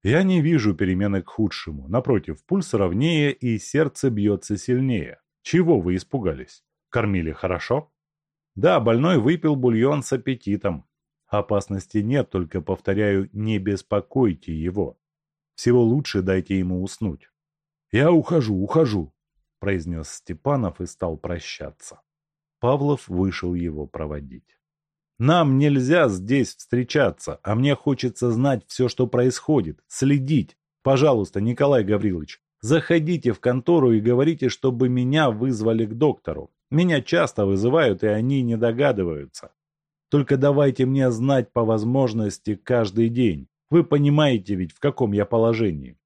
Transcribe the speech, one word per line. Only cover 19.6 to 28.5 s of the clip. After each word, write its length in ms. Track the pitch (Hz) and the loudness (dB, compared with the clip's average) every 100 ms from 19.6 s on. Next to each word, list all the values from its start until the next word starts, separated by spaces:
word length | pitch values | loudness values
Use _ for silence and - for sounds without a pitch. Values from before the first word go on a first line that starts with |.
| 98 95 80 82 76 | -4 -4 -4 -8 -10
Степанов 720 | - - 82 139 139 98 - | -16 -14 -6 -2 -2 -2 -6
и 40 | |
стал 320 | 90 - 90 80 | -12 -6 -8 -6
прощаться. 840 | - 87 - - 71 _ - - _ _ _ _ _ _ | -8 -8 -10 -14 -16 _ -20 -20 _ _ _ _ _ _
Павлов 480 | 120 139 143 143 - | -2 0 0 -2 -4
вышел 480 | 90 95 85 90 | -2 -2 -2 -6
его 320 | 87 85 76 73 | -4 -6 -8 -10
проводить. 720 | - 76 76 69 60 _ _ _ _ _ _ _ _ | -8 -8 -8 -12 -20 _ _ _ _ _ _ _ _
"Нам 400 | 123 175 151 131 | 2 4 4 4
нельзя 520 | 147 139 127 170 135 | 4 2 2 4 4
здесь 460 | 95 98 135 117 | 0 0 0 0
встречаться, 840 | - - 123 120 151 117 76 - - | -6 -4 -2 0 2 0 0 -12 -10
а 140 | - | -4
мне 200 | 110 139 | 0 2
хочется 560 | 139 - 131 127 - 123 | 0 -2 -2 -4 -2 0
знать 320 | 113 139 | 2 0